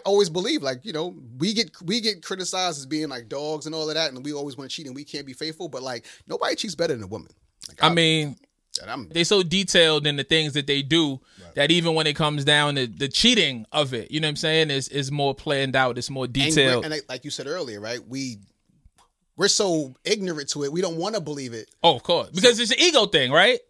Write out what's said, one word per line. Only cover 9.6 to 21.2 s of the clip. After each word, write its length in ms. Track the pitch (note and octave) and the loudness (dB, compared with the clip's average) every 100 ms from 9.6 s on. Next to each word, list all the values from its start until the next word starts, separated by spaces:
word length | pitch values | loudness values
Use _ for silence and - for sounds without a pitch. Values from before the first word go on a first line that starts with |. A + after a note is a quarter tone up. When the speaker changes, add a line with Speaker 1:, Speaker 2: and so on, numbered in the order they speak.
| F#3+ F#3 D#3+ D3+ D3 | 2 4 6 4 0
Speaker 2:
in 80 | C#3+ | -2
the 80 | |
things 300 | C#3 D#3+ D3+ | 2 2 2
that 120 | D3 C#3+ | -2 0
they 160 | C#3+ | -2
do 380 | C#3 E3 D3+ C3 _ - | 2 2 2 -2 _ -20
Speaker 1:
Right. 120 | - - | -10 -2
Speaker 2:
that 160 | C#3+ | 4
even 220 | E3+ E3 | 4 4
when 140 | D#3+ D#3 | 0 0
it 80 | D3 | 0
comes 300 | D3+ D3 C#3 | 0 2 4
down 300 | D3 D3 C#3+ | 4 4 0
to 120 | B2 | -4
the 220 | - C3+ | -4 -4
cheating 560 | - A#3 A#3+ D3+ B2 G#2+ | 4 4 4 2 -2 -4
of 200 | D3+ C#3 | -2 -2
it, 180 | B2 - | -4 -4
you 100 | D3+ | -4
know 60 | D#3 | -2
what 40 | |
I'm 40 | C#3+ | -2
saying, 320 | D#3+ D#3+ D#3 | 0 2 2
is, 160 | C#3 C3 | 0 -4
is 240 | C#3+ C3+ | -6 -4
more 240 | D3 C#3 C3+ | 0 0 -2
planned 400 | D#3+ C#3 C3+ C3 | -2 0 2 2
out, 220 | C3 A#2+ | 2 0
it's 120 | A#2+ | -6
more 140 | C3+ C3 | -6 -4
Speaker 1:
And 100 | A#2+ | 0
we're, 80 | D3 | 2
Speaker 2:
detailed. 400 | D3+ C3 B2 C3 | 4 4 4 -2
Speaker 1:
and 80 | |
like, 100 | D#3 - | -8 -8
like 160 | B2+ D3 | -12 -10
you 60 | |
said 160 | - C3+ | -10 -8
earlier, 340 | F3 C#3 G#2 | -6 -8 -8
right? 180 | G#2+ B2 - | -8 -8 -8
We, 300 | C3+ C3+ G#2 G2+ _ _ _ _ _ _ _ _ - | -8 -8 -10 -18 _ _ _ _ _ _ _ _ 0
we're 120 | G3+ | 2
so 460 | - G3+ E3 C3+ C3 | 4 2 2 -2 -8
ignorant 460 | E3 G#3+ F#3 D3+ C#3 | -2 -2 0 -6 -6
to 140 | D3 | -4
it, 80 | C#3+ | -4
we 100 | E3 | -2
don't 160 | F#3 E3 | -2 -2
wanna 240 | F#3+ A3 | -4 -4